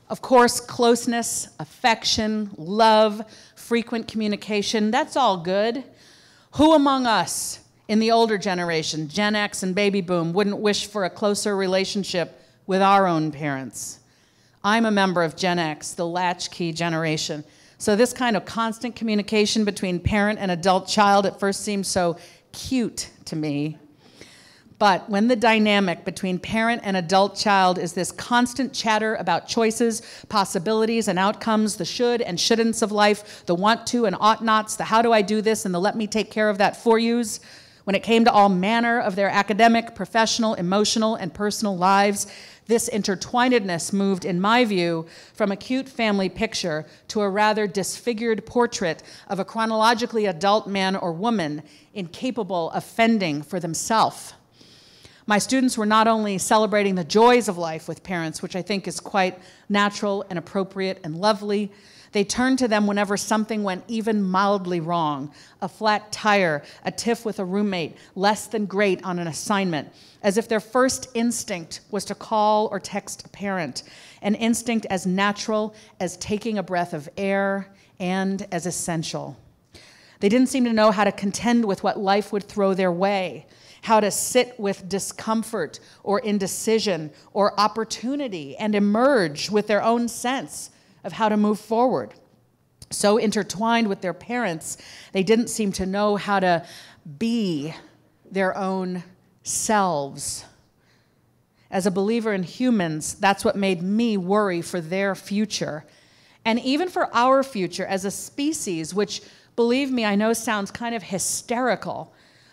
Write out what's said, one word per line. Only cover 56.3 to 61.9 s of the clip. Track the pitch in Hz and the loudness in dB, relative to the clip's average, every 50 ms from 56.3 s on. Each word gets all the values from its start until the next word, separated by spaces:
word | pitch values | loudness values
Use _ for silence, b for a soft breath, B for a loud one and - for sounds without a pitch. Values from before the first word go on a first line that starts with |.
| 196 185 | -2 -4
celebrating | - - 233 214 214 208 214 208 202 196 190 | 0 2 4 4 4 4 2 2 2 2 0
the | 180 170 | -2 -2
joys | 143 - 208 233 240 247 247 - 220 | 0 4 6 8 8 6 6 4 0
of | 180 175 | -4 -4
life | 170 160 160 160 - | -6 -6 -6 -8 -10
with | - 160 - - | -12 -12 -12 -10
parents, | - 190 170 165 160 156 - | -6 -6 -4 -4 -6 -6 -8
which | - 175 - | -10 -8 -8
I | 185 175 | -8 -4
think | - 208 196 - 185 | -4 -4 -4 -4 -6
is | 165 - | -8 -10
quite | - - - 202 185 185 - B B B B B B - | -8 -2 0 0 0 0 -2 B B B B B B 0
natural | 202 202 208 208 202 - - 208 196 196 - - | 2 2 2 2 0 -2 -4 -4 -4 -4 -6 -6
and | 185 170 | -8 -8
appropriate | 165 - - 202 190 185 - 196 190 190 185 185 - | -8 -6 -4 -4 -4 -4 -4 -6 -4 -4 -6 -6 -10
and | 156 156 165 | -10 -6 0
lovely, | 196 214 220 196 208 208 202 208 208 196 B B B B | 2 2 2 2 0 -2 -2 -2 -2 -4 B B B B